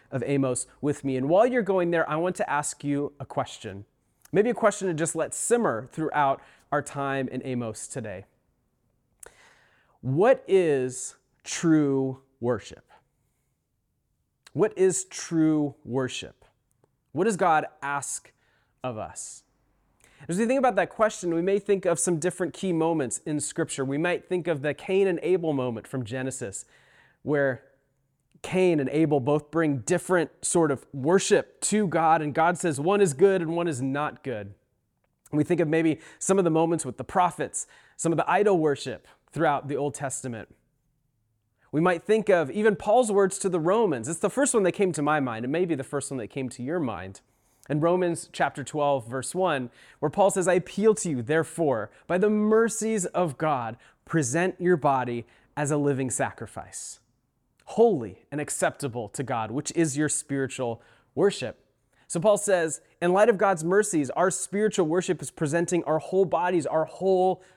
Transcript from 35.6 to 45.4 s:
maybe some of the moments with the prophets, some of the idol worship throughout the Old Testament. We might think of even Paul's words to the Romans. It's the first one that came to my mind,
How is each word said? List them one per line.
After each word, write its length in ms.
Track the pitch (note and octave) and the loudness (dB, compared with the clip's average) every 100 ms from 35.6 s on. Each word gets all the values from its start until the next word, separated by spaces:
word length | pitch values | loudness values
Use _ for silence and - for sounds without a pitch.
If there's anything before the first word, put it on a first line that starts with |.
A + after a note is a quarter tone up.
| D#3 | 2
maybe 320 | D#3+ E3 D#3+ - - | 2 2 0 -6 -8
some 180 | - G3 | 0 2
of 60 | |
the 80 | E3+ | 4
moments 340 | D#3+ E3 E3 C3 | 2 2 0 -4
with 120 | - | -10
the 60 | |
prophets, 640 | B2 F#3+ F3 - B2+ - - - _ - | -4 0 0 -2 -6 -8 -10 -16 _ -4
some 140 | D#3+ | -2
of 60 | D#3 | 0
the 120 | D3 | 2
idol 300 | F#3 G#3 F3+ | 2 4 4
worship 480 | D#3 C#3 C3 F#2+ - _ _ | 2 0 -4 -10 -14 _ _
throughout 360 | - D#3+ C#3+ C#3+ | -2 0 0 -2
the 80 | C#3 | -4
Old 200 | C#3+ - | -4 -6
Testament. 580 | C#3+ - C3 A2+ - _ _ _ _ _ _ _ _ _ _ _ _ | -8 -8 -8 -10 -12 _ _ _ _ _ _ _ _ _ _ _ _
We 100 | C#3+ | 0
might 220 | F3+ E3+ | 2 0
think 260 | - G#3+ G#3 | 2 2 4
of 220 | F3+ C#3 | 2 2
even 240 | G3 G#3+ G3+ | 2 2 2
Paul's 360 | - A#3 A#3 | 2 4 4
words 280 | G3+ F#3+ - | 4 2 2
to 100 | G3 | -2
the 100 | F3 | 0
Romans. 480 | D#3+ G#3+ G#3+ B2+ A#2 | 2 2 2 0 -4
It's 120 | E3 | -2
the 100 | G3+ | -2
first 240 | - C#4+ | 0 2
one 80 | A#3 | 2
that 120 | F#3 | 2
came 180 | - F#3+ | 2 0
to 100 | D#3 | 0
my 180 | D3 D3+ | 0 2
mind, 240 | C3 A2+ | 0 -4